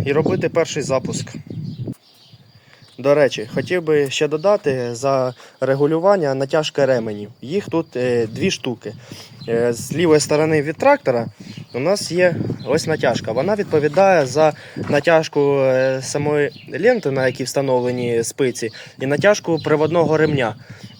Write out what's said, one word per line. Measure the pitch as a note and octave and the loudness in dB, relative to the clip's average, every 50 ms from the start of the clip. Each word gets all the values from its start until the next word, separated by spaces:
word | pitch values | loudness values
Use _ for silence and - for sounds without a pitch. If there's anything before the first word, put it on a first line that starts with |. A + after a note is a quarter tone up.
| - | -2
і | C3+ C#3 | 0 0
робити | D3 D#3 F3+ F#3 F#3 E3+ D#3+ | 2 2 2 0 0 -2 -2
перший | - E3 E3 - - D3+ B2+ | 0 0 -2 0 -2 -6 -4
запуск. | A#2 C3 C3 B2+ - - - - - - - - - - - - - - - - - - - _ _ _ _ _ _ - - _ _ _ - _ _ - _ - - _ - | -2 -2 -2 -2 -4 -6 -8 -8 -10 -12 -16 -16 -12 -12 -10 -10 -10 -10 -10 -10 -10 -10 -12 _ _ _ _ _ _ -20 -20 _ _ _ -20 _ _ -20 _ -20 -20 _ -4
До | B2 C3+ C#3+ | 0 2 4
речі, | D3 D3 B2 - - G#2 - - | 4 4 2 0 -2 -8 -6 -6
хотів | - C3 B2 F3 F3+ E3+ | -6 -4 -2 -4 -2 0
би | D#3 D#3 D3 C#3+ C3+ | 0 2 2 2 0
ще | C3 - D#3 D3+ | 0 -2 -2 -2
додати | C#3+ D#3 D#3 G3 G#3 G3+ - D3+ C3 B2+ B2 A#2+ A#2+ | -2 0 2 2 2 2 2 0 -2 -2 -2 -6 -6
за | A#2 A#2+ C#3 C3+ C3 B2+ B2+ B2 - - - - _ | -4 -2 0 0 0 0 -2 -4 -8 -16 -20 -8 _
регулювання | C3+ C3 C3+ C#3 D3 D3 D#3+ D#3+ E3 G3 G#3 G3 D#3+ C#3 C3+ | -2 0 2 2 2 2 2 2 2 2 2 2 2 0 0
натяжки | C3+ C3+ C3+ - D#3+ D#3 - - - C#3 | -2 -2 0 0 0 -2 0 0 0 2
ременів. | B2+ C3 B2 A2+ A2+ G#2+ G#2 G#2 G#2 A#2 _ | 2 2 0 0 -4 -6 -8 -10 -12 -14 _
Їх | - A#2+ E3 G3+ G3 - | -12 -6 -6 -6 -4 -2
тут, | - E3 E3 E3 - | -4 -4 -4 -4 -6
е, | D#3 B2+ B2+ A#2+ D#3 D#3 - | -4 -2 0 0 0 -2 -2
дві | - B2+ D3 F#3+ | -4 -2 -2 -2
штуки. | - - - C3 A#2+ - - G#2+ G#2+ - - - - - - - - - - A#2 | -2 -2 -4 -6 -8 -8 -10 -12 -14 -14 -16 -18 -18 -18 -18 -20 -20 -14 -6 -4
Е, | A#2 A#2 A#2+ A#2+ A#2+ | -2 0 2 0 0
з | A2+ - - - | -2 -6 -8 -4
лівої | C#3+ F3 E3 D#3 D3 | 0 2 4 4 4
сторони | C#3+ - D3+ D3 D#3 D#3+ D#3+ D#3 | 4 2 2 2 2 2 2 0
від | C#3 D3+ E3 - | 0 -2 -4 0
трактора | - C4+ C#4+ C#4 - D#3 B2 A#2 A2+ G#2+ - - - - - - - - - | 4 4 4 4 2 0 0 0 -2 -4 -8 -14 -18 -18 -16 -16 -16 -10 -8
у | A#2+ | -4
нас | C3 E3 G3 G3+ - - | 0 0 0 0 -2 -4
є | D#3 F3 F3+ F3+ E3 - - - - - - | 0 2 2 2 2 0 -2 -4 -6 -6 -4
ось | - C3+ D#3+ - D#3+ | -2 -2 0 0 -2
натяжка. | D#3 D3+ - C3+ A2+ - - - | -2 0 0 0 0 0 -2 -4
Вона | A2 A#2+ C#3+ F3+ G#3+ | -2 -2 0 0 0
відповідає | G#3 G3 - - D#3 C#3+ D3+ D3 E3+ G3 G3 F#3+ E3 C#3+ | -2 -2 0 0 2 2 2 4 4 6 6 6 4 2
за | B2+ B2+ C#3+ D#3 D#3 D3 - - - - - - - | 2 2 2 2 2 2 0 -8 -16 -12 -10 -4 0
натяжку, | C#3+ - - - E3 D#3+ D#3+ - - D3+ C#3+ C#3+ C#3+ C#3 | 0 2 4 4 4 4 2 0 0 0 2 2 2 2
е, | C3+ C3 C3 C3 C3 C3+ C3 C3+ | 2 2 2 2 2 0 0 -2
самої | C3 - - D3 D3 D3 D3+ D3 C#3+ C#3 - - - - G#2+ C3 F3 | -4 -6 -4 -4 -2 0 0 0 0 -2 -4 -8 -14 -12 -8 0 2
ленти, | A#3+ B3+ A3+ - D3 | 2 2 2 0 -2
на | C3+ C3+ C3 C3 | 0 0 0 0
якій | A#2+ - C3 | 0 -2 -6
встановлені | B2 - C#3+ C#3 C3+ B2+ B2 B2 B2 B2 B2 B2 A#2+ A#2+ A#2 A#2 | -4 -2 -2 0 0 0 0 0 0 -2 -2 -2 -2 0 -2 -2
спиці, | - - - C#3+ B2+ A#2 - B2 A2 - - - - - - | -2 -2 -2 -2 -2 0 -2 -6 -8 -8 -12 -16 -20 -10 -6
і | C3 | -2
натяжку | C3+ C#3+ D3 - G3+ G#3 - - - E3 D3+ - | -2 0 2 4 2 2 2 0 -2 -2 -2 0
приводного | D3+ D3+ D3 D#3 D#3 D#3 F3 E3 D3 D#3 D#3 | 0 2 2 2 2 2 2 2 2 4 2
ремня. | D#3 D#3 D3+ C3+ B2 A2 G#2+ - - - - - - - - - | 2 2 2 2 0 -2 -2 -6 -12 -20 -20 -20 -20 -20 -16 -14